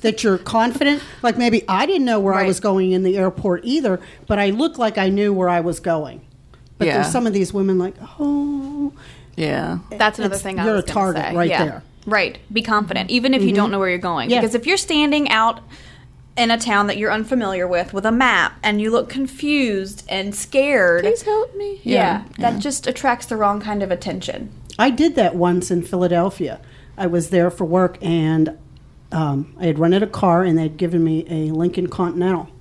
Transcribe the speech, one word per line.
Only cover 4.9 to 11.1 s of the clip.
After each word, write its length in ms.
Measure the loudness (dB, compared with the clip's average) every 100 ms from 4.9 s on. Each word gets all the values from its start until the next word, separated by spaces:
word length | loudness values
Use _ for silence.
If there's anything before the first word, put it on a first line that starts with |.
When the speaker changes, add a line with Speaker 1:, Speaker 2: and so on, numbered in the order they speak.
| 0
Speaker 1:
I 100 | 0
knew 240 | 2 2
where 160 | 2 2
I 120 | 2
was 180 | 0 -4
going. 420 | -2 -2 -4 -12 -20 -20 -20 -20 -20 -2
But 80 | 0
Speaker 3:
Yeah. 80 | 2
Speaker 1:
there's 160 | 0
some 140 | 0 0
of 80 |
these 180 | 0 0
women 280 | 0 0 2
like, 160 | -2 -8 -20 -4
"Oh." 760 | -2 0 -2 -4 -6 -6 -6 -6 -20 -20 -16 -6
Speaker 3:
Yeah. 440 | -2 -2 -4 -6 -10
Speaker 2:
That's 300 | -2 -2 0
another 160 | -4 -4
Speaker 1:
It's, 80 |
Speaker 2:
thing 160 | -6 -4
I 60 | 0
Speaker 1:
you're 100 | 0
Speaker 2:
was 80 |
Speaker 1:
a 40 | -2
Speaker 2:
gonna 60 |
Speaker 1:
target 300 | -2 0